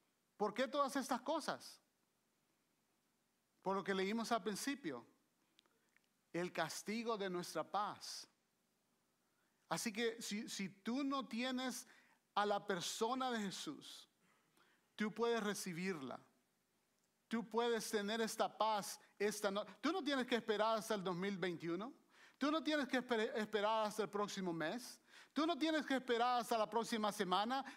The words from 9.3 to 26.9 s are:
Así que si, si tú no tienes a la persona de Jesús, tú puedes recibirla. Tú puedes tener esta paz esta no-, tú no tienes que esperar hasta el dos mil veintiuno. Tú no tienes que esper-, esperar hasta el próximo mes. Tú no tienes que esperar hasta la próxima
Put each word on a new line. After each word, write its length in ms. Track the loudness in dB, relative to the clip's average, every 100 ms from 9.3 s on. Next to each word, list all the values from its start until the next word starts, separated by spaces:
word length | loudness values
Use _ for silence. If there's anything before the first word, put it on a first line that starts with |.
| _ _ _ -6
Así 220 | -4 -2
que 300 | 0 0 0
si, 260 | -4 -6 -6
si 220 | -6 -6
tú 340 | -6 -4 -2
no 240 | 0 -2 -4
tienes 600 | -2 -2 -2 -2 -4 -10 -20 -20 _ _ 0
a 100 | 2
la 200 | 2 0
persona 680 | -2 -2 0 0 2 0
de 80 | 0
Jesús, 720 | -2 -4 -6 -8 -12 -16 -20 _ _ _ _ _ _ _ _ -4
tú 180 | -4
puedes 300 | 0 2 2
recibirla. 760 | 0 -2 -4 -4 -2 -2 -6 -8 -14 _ _ _ _ _ _ _ _ _ -4
Tú 220 | -4 0
puedes 400 | 2 4 2 2
tener 320 | 0 0 0
esta 360 | 0 2 0 2
paz 420 | 2 2 -2 -8 -12 -2
esta 320 | 0 2 0
no-, 140 | 0 -4 -2
tú 100 | 0
no 120 | 0
tienes 220 | 0 0 2
que 100 | 0
esperar 420 | 2 2 4 2
hasta 180 | 0 -2
el 80 |
dos 120 | 0 0
mil 220 | -2 0
veintiuno. 560 | -2 -2 -2 -2 -4 -10 _ -20 -20 0
Tú 140 | 2
no 120 | 2
tienes 240 | 2 2 2
que 120 | 0
esper-, 360 | 2 2 2 0
esperar 520 | 0 2 4 4 2
hasta 160 | 0
el 60 | 0
próximo 440 | 0 -2 0 -2
mes. 480 | 0 0 -2 -6 -16 _ -20 -6
Tú 120 | 0 2
no 120 | 2
tienes 280 | 2 2 2
que 100 | 0
esperar 440 | 2 2 4 2
hasta 180 | 2 2
la 120 | 2
próxima 420 | 0 0